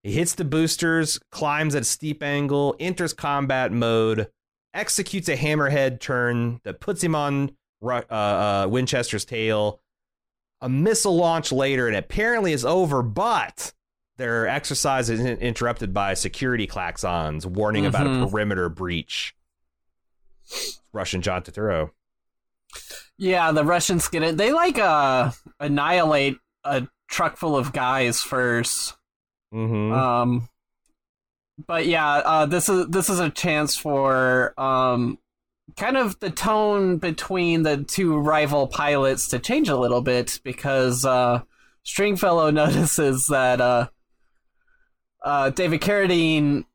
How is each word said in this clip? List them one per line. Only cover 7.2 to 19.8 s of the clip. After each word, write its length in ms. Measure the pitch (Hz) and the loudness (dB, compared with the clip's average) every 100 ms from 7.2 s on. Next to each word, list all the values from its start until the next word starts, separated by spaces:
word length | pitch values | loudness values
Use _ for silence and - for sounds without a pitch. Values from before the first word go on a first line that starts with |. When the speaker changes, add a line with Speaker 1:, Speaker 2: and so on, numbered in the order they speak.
| 143 139 139 - _ _ | 0 -2 -4 -8 _ _
Speaker 1:
Ru-, 220 | 117 123 - | -4 -4 -4
uh, 20 | |
uh, 540 | 110 104 98 104 98 98 | -2 0 2 2 2 2
Winchester's 560 | 123 127 131 117 104 | 0 0 -2 -2 -6
tail. 560 | - 117 110 107 104 104 _ _ _ _ _ _ _ _ | -6 -4 0 0 0 -4 _ _ _ _ _ _ _ _
A 80 | 127 | -2
missile 460 | 131 190 220 202 | 2 2 2 2
launch 360 | 170 170 165 - | 4 4 2 0
later, 360 | 131 135 135 120 | 0 0 2 0
and 80 | 104 | -2
apparently 560 | - - 220 240 190 | -2 -2 0 2 0
it's 120 | 147 | 0
over, 360 | 123 180 175 139 | 2 2 2 0
but 720 | 120 107 220 196 110 - - _ _ _ _ - | 0 -2 0 0 -2 -8 -14 _ _ _ _ -8
their 300 | 120 117 113 | -2 0 0
exercise 600 | 139 - 139 147 135 117 | -2 -4 -2 0 0 0
is 100 | 113 | 0
in-, 180 | 113 117 | -2 -2
interrupted 520 | 120 110 120 117 107 | -4 -2 -4 -4 -4
by 220 | 98 98 | -2 -2
security 540 | 95 95 - 131 120 98 | -2 -4 -4 -2 -2 -4
klaxons 760 | 101 87 - 95 87 78 76 90 | -6 -8 -6 -4 -2 -2 -6 -6
warning 400 | 92 107 107 98 | -2 0 0 0
about 180 | 95 | 0
a 40 | 139 | 0
Speaker 2:
Mm-hmm. 180 | 131 123 | 0 -2
Speaker 1:
perimeter 380 | 107 104 92 87 | -2 -2 -2 -4
breach. 680 | 80 90 82 - - - _ _ _ _ _ | -4 -6 -6 -6 -8 -10 _ _ _ _ _